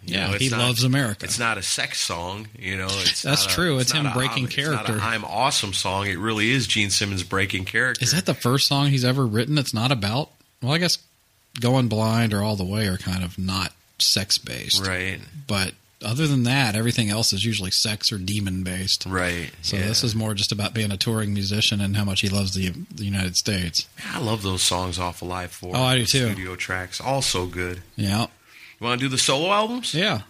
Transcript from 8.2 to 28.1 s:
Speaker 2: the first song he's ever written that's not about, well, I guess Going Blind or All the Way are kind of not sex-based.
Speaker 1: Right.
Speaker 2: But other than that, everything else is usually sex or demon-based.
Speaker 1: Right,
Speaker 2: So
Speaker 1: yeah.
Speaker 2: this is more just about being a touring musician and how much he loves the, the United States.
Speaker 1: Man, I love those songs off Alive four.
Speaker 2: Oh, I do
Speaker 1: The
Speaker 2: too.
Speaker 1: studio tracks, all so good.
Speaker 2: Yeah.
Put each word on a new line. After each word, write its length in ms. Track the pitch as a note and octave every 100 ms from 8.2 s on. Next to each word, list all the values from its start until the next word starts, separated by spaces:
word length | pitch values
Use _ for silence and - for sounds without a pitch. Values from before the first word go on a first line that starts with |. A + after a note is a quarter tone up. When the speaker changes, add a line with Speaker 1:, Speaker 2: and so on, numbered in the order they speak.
| F#3
Speaker 2:
the 80 |
first 340 | C#3 B2 C3+ -
song 200 | C#3 C#3+
he's 160 | C#3 B2
ever 200 | C3 B2
written 300 | G#2 A#2+ D3+
that's 180 | B2+
not 200 | A2 B2
about, 380 | C3+ G2+ A#2+ D#3+ _ _ _
well, 120 | B2
I 40 | D#3+
guess 200 | F3 - _ _ _ _ _ -
Going 260 | A#2+ C3 A#2+
Blind 460 | G#2+ A2 A2+ A2+
or 80 | G#2
All 140 | G#2+ G#2
the 80 | F#2
Way 220 | G#2 G#2
are 100 | F#2
kind 260 | - F#2
of 160 | F2 F#2+
not 320 | F#2+ F#2+ F2+ - _ -
sex-based. 880 | - G#2+ G2 - - A#1+ - - F#2+
Speaker 1:
Right. 340 | F#2 F#2+ F2 F#2+ D3+ C#3
Speaker 2:
But 260 | G2+ F#2+ - _ _
other 220 | G#2+ A#2+ D#3
than 200 | C#3 A#2+
that, 280 | C#3 A#2+ G#2
everything 360 | A#2 A#2+ G#2+
else 200 | G#2+ A2+
is 140 | F#2+ A2+
usually 240 | G#2 F#2
sex 420 | - A2+ G#2+ -
or 60 | G#2
demon-based. 880 | F#2 G#2 G2 F#2 F#2 F#2 F#2+ - F#2
Speaker 1:
Right, 440 | F#2 F2+ F2 D#2+ -
Speaker 2:
So 160 | - G2+
Speaker 1:
yeah. 80 | G2
Speaker 2:
this 180 | A2+
is 120 | A#2+ A2
more 180 | A2
just 180 | G2 G2+
about 220 | G#2 G#2
being 160 | A2+ G#2
a 60 | G2
touring 340 | - A2 G#2
musician 480 | G2+ G2 G#2 - G#2
and 160 | G2+ G#2
how 80 | G2+
much 160 | F#2
he 80 | G2
loves 260 | G2+ G2 F#2+
the, 140 | F#2 - F3+ -
the 80 | G2+
United 300 | G2 F#2 F2
States. 500 | - G2 F2 - - -
Speaker 1:
Man, 120 | - F3+
I 20 |
love 220 | A#2 A2
those 220 | F#2+ F#2
songs 340 | - F2+ F#2 F2+
off 240 | F2+ E2+
Alive 300 | F2 F2+ F2+
four. 240 | - F2+ F#2
Speaker 2:
Oh, 60 |
I 140 | B2+ B2+
do 40 |
Speaker 1:
The 60 | A2+
Speaker 2:
too. 180 | C3+ A#2+
Speaker 1:
studio 240 | G2 F#2 F2+
tracks, 440 | - F#2 F2+ -
all 220 | A#2 C#3
so 240 | C3 F#2 F2+
good. 380 | F2 F2+ F2+ - -
Speaker 2:
Yeah. 260 | G2+